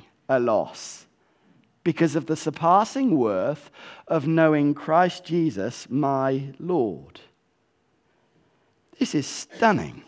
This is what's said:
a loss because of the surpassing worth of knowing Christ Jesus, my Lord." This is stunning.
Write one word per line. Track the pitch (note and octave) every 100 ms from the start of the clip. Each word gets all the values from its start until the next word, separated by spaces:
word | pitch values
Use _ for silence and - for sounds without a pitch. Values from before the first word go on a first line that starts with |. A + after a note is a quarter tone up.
| - _ -
a | C3
loss | A#2+ G#2 D2 - - - - _ _ _ _ _ _ _ E3
because | - E3 D3+
of | C3+
the | D#3
surpassing | D#3 - E3 F#3+ G#3+ C4+ C4+ D#3
worth | A2 F#2+ A#2 D3+ - - - - -
of | D#3+ C#3
knowing | D#3+ D#3+ D3+ C#3+
Christ | C#3+ - D#3+ F3+ -
Jesus, | - E3+ D#3+ F#2+ G2+ - -
my | C3 C#3 C3+ C3+ C3+ C3+ -
Lord." | E3+ E3+ A2 D2 C#2 - - _ _ _ _ _ _ _ _ _ _ _ _ _ _ _ _ _
This | - D3+
is | C3
stunning. | - - - A3 D#3 D2+ -